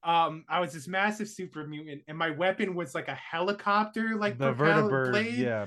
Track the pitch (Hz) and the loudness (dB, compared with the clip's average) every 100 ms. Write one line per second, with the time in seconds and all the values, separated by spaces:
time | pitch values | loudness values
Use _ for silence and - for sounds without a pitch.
0 | 165 170 160 156 156 165 170 160 139 190 | 2 4 4 0 -2 0 0 -4 -4 2
1 | 208 214 208 - 175 151 147 151 156 143 | 2 0 -6 -8 -10 -8 -10 -10 -10 -12
2 | - 156 165 147 185 190 196 175 151 165 | -8 -2 -2 2 2 2 0 -2 -4 -6
3 | 143 131 - 170 185 202 208 208 214 220 | -6 -8 -6 -2 -2 0 2 2 2 -2
4 | 226 214 208 156 135 120 151 156 143 135 | -2 0 -2 0 0 4 4 4 4 2
5 | 131 123 - 120 123 110 | 2 2 0 0 0 -2